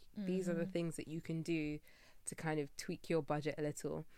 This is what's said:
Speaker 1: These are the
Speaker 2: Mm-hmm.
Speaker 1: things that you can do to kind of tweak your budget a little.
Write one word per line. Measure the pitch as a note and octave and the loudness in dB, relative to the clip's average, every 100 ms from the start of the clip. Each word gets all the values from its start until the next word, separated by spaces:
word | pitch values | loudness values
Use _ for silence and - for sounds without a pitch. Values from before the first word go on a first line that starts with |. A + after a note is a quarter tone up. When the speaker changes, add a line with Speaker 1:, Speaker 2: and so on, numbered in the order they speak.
| - - | -10 -4
Speaker 1:
These | F#3 F#3 F3+ | 0 2 2
are | |
the | E3+ | 2
Speaker 2:
Mm-hmm. | E3+ | 2
Speaker 1:
things | F3 E3+ - | 2 0 -2
that | - | -4
you | E3 | -4
can | - E3 | -2 -2
do | D#3 E3 D3+ D3+ - - - - - | 2 2 2 -2 -6 -18 -20 -12 -8
to | - | -2
kind | D#3+ D#3 | 2 2
of | C#3+ - | 2 -2
tweak | - E3+ - | -4 -4 2
your | E3 | 2
budget | C#3+ D3 D3+ C#3+ | 4 2 2 0
a | |
little. | D3+ D3+ D3+ D#3 D#3+ | 0 0 -2 -4 -6